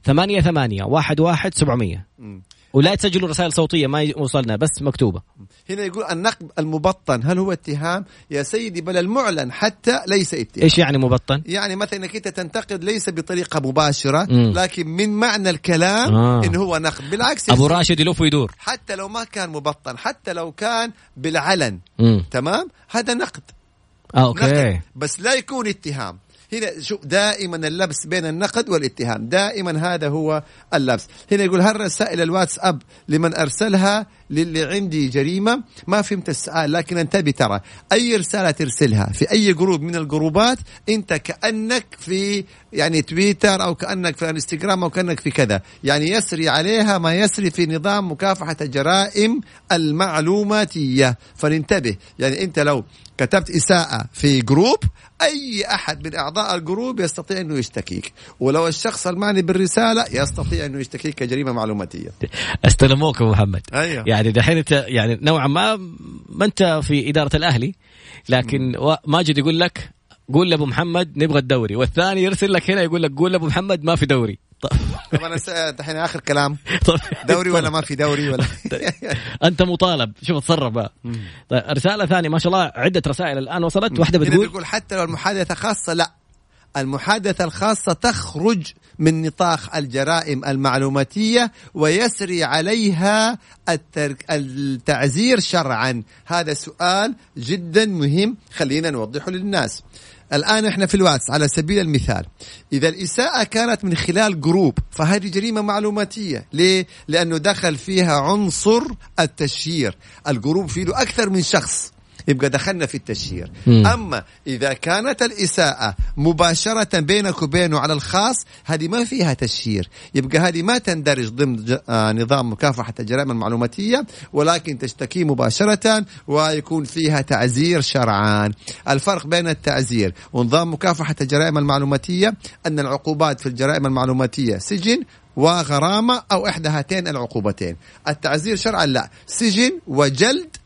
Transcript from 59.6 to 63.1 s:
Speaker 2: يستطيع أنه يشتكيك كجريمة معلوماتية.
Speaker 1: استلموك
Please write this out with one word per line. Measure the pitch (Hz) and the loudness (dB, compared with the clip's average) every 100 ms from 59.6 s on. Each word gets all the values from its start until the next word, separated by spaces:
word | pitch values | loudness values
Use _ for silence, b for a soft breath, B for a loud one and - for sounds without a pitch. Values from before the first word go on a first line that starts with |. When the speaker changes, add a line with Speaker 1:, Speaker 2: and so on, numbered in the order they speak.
| 190 - 226 226 - | 2 2 2 0 -2
Speaker 2:
يستطيع | 120 139 - 143 170 147 | -2 -2 -2 -2 -2 -4
أنه | 135 | -6
يشتكيك | 127 135 156 | -8 -6 -8
كجريمة | 143 123 131 131 | -6 -4 -2 -2
معلوماتية. | 120 110 104 87 82 80 - - B B B | -2 -2 -4 -6 -10 -14 -8 -8 B B B
Speaker 1:
استلموك | - - 135 135 156 | 4 6 6 6 2